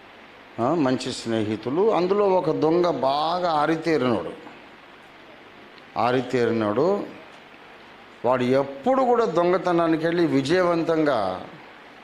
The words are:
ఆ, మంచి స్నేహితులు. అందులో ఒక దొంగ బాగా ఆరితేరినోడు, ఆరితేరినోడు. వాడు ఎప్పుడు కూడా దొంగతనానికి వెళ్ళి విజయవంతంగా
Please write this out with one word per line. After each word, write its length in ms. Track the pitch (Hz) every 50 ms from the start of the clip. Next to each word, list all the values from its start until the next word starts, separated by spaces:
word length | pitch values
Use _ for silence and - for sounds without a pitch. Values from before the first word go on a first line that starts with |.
| - - - - - - - - - - - 117
ఆ, 120 | 117 135 170
మంచి 400 | 175 135 127 131 120 - 131 113
స్నేహితులు. 800 | - - 117 113 110 104 107 110 101 - 123 143 180 214 226
అందులో 380 | 190 165 180 180 202 208 208 190
ఒక 220 | 185 180 - 156
దొంగ 380 | 147 139 151 160 165 175 175 175
బాగా 640 | 151 127 131 135 139 147 156 165 175 180 175 170
ఆరితేరినోడు, 800 | 156 147 151 156 165 156 165 170 156 135 127 127 110 90 82 85 80 - - - - - - - - - - - - - - - - - - - - - - - - - - - - - - - -
ఆరితేరినోడు. 1040 | - 113 123 123 131 123 - 131 123 117 110 113 113 107 104 104 123 156 185 202 202 - - - - - - - - - - - - - - - - - - - - - - - - -
వాడు 180 | 120 131 123 123
ఎప్పుడు 600 | 123 131 139 139 139 - - - 247 269 269 262
కూడా 220 | 240 240 233 226
దొంగతనానికి 800 | 196 160 170 170 175 185 185 165 180 175 170 170 160 160 151 156
వెళ్ళి 220 | 165 170 175 170
విజయవంతంగా 1160 | 147 135 139 131 139 175 185 180 175 170 165 156 160 165 160 156 143 131 110 98 92 92 90 - - - - - - - - - - - -